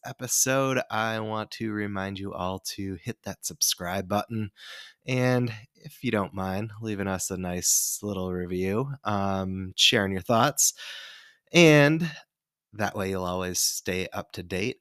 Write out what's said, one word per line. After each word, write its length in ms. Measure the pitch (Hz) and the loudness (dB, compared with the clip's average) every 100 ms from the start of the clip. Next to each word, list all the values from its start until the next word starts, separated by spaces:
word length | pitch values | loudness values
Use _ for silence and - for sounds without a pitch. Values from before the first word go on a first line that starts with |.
episode, 800 | - - 123 - 131 135 135 127 - | -12 -10 -2 2 4 4 4 2 0
I 280 | 110 113 110 | 0 0 -2
want 300 | 110 110 107 | -2 -4 -6
to 200 | - 110 | -6 -4
remind 460 | 107 104 98 98 98 | -2 -2 -2 -4 -6
you 160 | 98 | -8
all 240 | 92 92 95 - | -4 -4 -4 -6
to 240 | - 98 92 | -8 -8 -6
hit 200 | 123 - | -8 -10
that 240 | 101 92 - | -10 -10 -10
subscribe 640 | 85 - - 87 95 92 | -2 0 0 -2 -4 0
button. 420 | 104 - 113 104 - - - - - - | -2 -2 -4 -6 -10 -18 -18 -18 -14 -4
And 440 | 131 127 123 120 107 - _ | 0 2 2 0 -4 -16 _
if 280 | 156 - | -20 -8
you 60 | 123 | -2
don't 240 | 110 92 | 0 0
mind 380 | 98 95 95 110 104 | -2 -4 -4 -6 -6
leaving 260 | 113 101 98 | -6 -4 -2
us 220 | 92 - | -2 -4
a 80 | 92 | -4
nice 640 | 90 90 - - - - | -4 -2 0 0 0 -4
little 280 | 104 95 92 | -4 -4 -2
review, 600 | 90 90 90 95 104 139 135 | -4 -4 -2 0 0 -2 -4
um, 680 | 104 104 98 95 95 95 95 - | -2 0 0 -2 -2 -6 -6 2
sharing 360 | - 113 98 | 4 4 2
your 80 | 95 | 0
thoughts. 540 | - 113 139 - - - - - - - - _ _ | 2 4 4 4 0 0 -8 -14 -16 -20 -20 _ _
And 560 | 170 165 151 143 160 170 - - _ _ _ _ | 8 10 10 8 4 0 -4 -16 _ _ _ _
that 200 | 101 101 | -4 -4
way 140 | 104 95 | -2 -2
you'll 160 | 95 | -2
always 360 | 90 92 90 87 | -2 -2 -2 -2
stay 480 | - - - 92 90 | -2 -2 -2 -2 -4
up 200 | 101 - | -6 -8
to 100 | - | -10
date 340 | 87 92 110 - | -6 -4 -2 -4